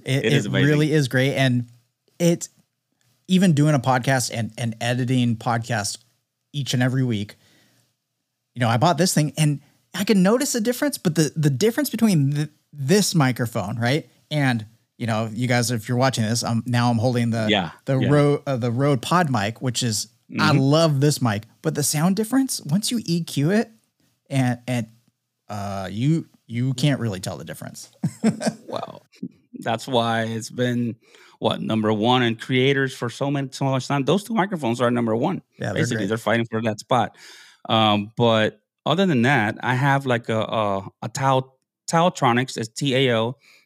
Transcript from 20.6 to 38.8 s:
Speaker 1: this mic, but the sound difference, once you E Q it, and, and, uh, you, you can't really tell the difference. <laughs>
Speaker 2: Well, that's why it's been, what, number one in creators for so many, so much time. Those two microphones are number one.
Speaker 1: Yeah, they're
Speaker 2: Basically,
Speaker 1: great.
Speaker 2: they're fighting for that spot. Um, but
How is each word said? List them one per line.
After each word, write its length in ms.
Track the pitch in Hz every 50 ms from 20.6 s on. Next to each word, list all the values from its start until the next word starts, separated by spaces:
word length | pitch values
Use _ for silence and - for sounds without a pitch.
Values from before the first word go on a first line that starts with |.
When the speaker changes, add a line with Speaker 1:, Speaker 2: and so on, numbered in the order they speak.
| 135 139 147 160 165 160 147 131
Speaker 1:
this 220 | 143 151 143 - 135
mic, 220 | 117 101 101 - - _ _ -
but 100 | 160 139
the 80 | 147
sound 340 | 139 - - 147 160 185 196
difference, 460 | 208 214 220 247 269 269 254 - -
once 300 | - 147 151 208 - -
you 100 | 254 226 -
E 200 | - 170 175 165
Q 260 | - - 139 139 160
it, 220 | 202 220 226 - _ _ _ _ _ _ _ _ _ _ _ -
and, 300 | 143 135 127 123 120 120 - -
and, 180 | 127 120 110 - - _ _ _ _ _ _ _ _ _ _ -
uh, 380 | 104 101 98 101 98 98 95 92
you, 360 | 98 107 127 147 165 160 - - _ _ _
you 300 | - 113 120 127 135 131
can't 240 | - - 147 135 -
really 200 | 117 113 95 90
tell 180 | 92 - 87 67
the 60 | -
difference. 440 | - 82 - - - - - - - _ _ - - - - -
<laughs> 60 | 226 - - 233 226 - - - -
Speaker 2:
Well, 340 | - - - - - - _ _ _ - - - _ _ _ _ - -
that's 260 | - 123 113 113 - 139
why 360 | 131 117 113 117 113 113 113
it's 260 | 113 113 113 107 -
been, 440 | - 113 127 123 120 120 120 117 107 - _ _ _ - - - _ -
what, 200 | 117 110 - -
number 300 | - - 110 110 107 107
one 300 | 110 104 107 120 123 127
in 140 | 123 117 113
creators 580 | 117 - - 131 127 127 139 139 139 135 131 127
for 160 | - 127 117
so 220 | - - 139 143
many, 180 | 143 139 139 131
so 140 | - - 143
much 220 | 135 135 131 - -
time. 180 | 143 143 131
Those 180 | 135 165 202 -
two 120 | - 226
microphones 440 | 226 185 202 208 160 143 113 117 123
are 120 | 123 120
number 240 | 120 120 120 113 110
one. 260 | 117 139 190 175 170 - _ _ -
Speaker 1:
Yeah, 100 | - 113
they're 60 | 101 -
Speaker 2:
Basically, 160 | - 120 117 113
Speaker 1:
great. 100 | 101 98
Speaker 2:
they're 80 | 110 113
fighting 260 | - 107 110 117 113
for 160 | - - 110
that 180 | 113 113 104 -
spot. 360 | - - 135 120 107 - - - - - - - - - - _ - -
Um, 440 | 117 110 110 107 104 104 101 107 -
but 460 | - 120 117 113 110 107 101 - _ _ _ _ _